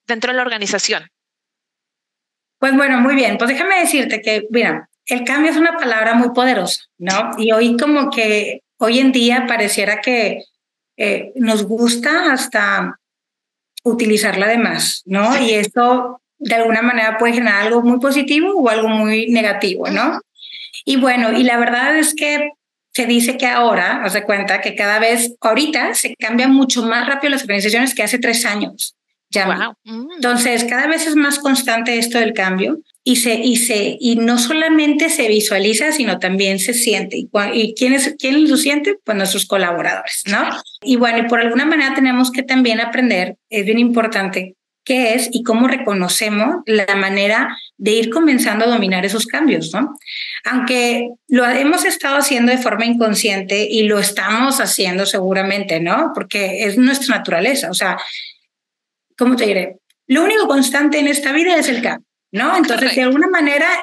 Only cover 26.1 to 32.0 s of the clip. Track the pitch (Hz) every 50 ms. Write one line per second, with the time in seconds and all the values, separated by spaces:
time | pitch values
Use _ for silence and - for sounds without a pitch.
26.1 | 240 - - 220 233 240 254 269 269 269 269 254 240 240 220 226 233 240 240 269
27.1 | 277 269 294 285 277 262 - - 202 202 190 214 214 240 262 262 - - - -
28.1 | - 254 247 247 233 233 - 220 208 208 196 190 - - - - - _ _ _
29.1 | _ _ _ - - 202 190 190 175 180 214 233 220 _ _ 220 220 226 254 320
30.1 | 359 330 247 247 240 240 240 254 240 233 240 240 247 254 285 302 320 311 320 320
31.1 | 302 302 285 285 285 285 - 277 262 254 - 247 226 226 240 247 233 233